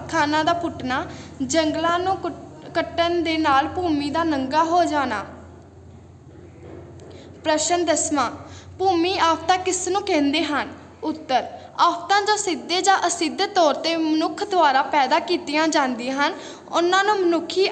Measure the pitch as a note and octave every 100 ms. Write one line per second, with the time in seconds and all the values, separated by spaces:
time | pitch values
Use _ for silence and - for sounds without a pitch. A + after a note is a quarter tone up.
0 | - D#4+ D4 D4+ D#4 F4 E4 - B3+ C4
1 | F4 - - - C4 D#4+ D#4 D#4 E4 F4
2 | F#4 F#4 F4 - - - - E4+ E4 -
3 | E4+ F4 D#4+ D#4+ D#4 C4+ D4+ E4 F4 D4
4 | C#4+ D#4+ E4 C#4+ C4 D4+ E4 F4 D#4 D4+
5 | B3+ G#3 F#3+ - - - - - - -
6 | - - - - - - - - - -
7 | - - - - D#4 D#4 D#4 F4 E4+ D4+
8 | - D4 A#3 - - - - - F#4+ E4+
9 | F4 G4 E4 D#4+ E4+ F#4 F#4 F#4 F4+ G4
10 | G4+ D#4+ C#4+ D4+ D4+ C#4 G#3 - - -
11 | D#4 D4+ - B3 - - - - E4+ E4+
12 | - G4+ G4+ G#4 F#4+ C#4 A#3 F4+ F#4+ F#4+
13 | F4 - D#4 B3+ G4 G4 D#4 - D#4 E4
14 | D#4+ D#4 E4 D#4+ - F#4 D4+ C4 C#4 D4+
15 | B3+ D#4+ E4+ F4 - D4 D#4+ D#4 C4 A#3
16 | B3 C4+ D4 G4 - - - D#4+ F4 F#4+
17 | G4+ G4+ F4 E4 D#4+ F#4 G4+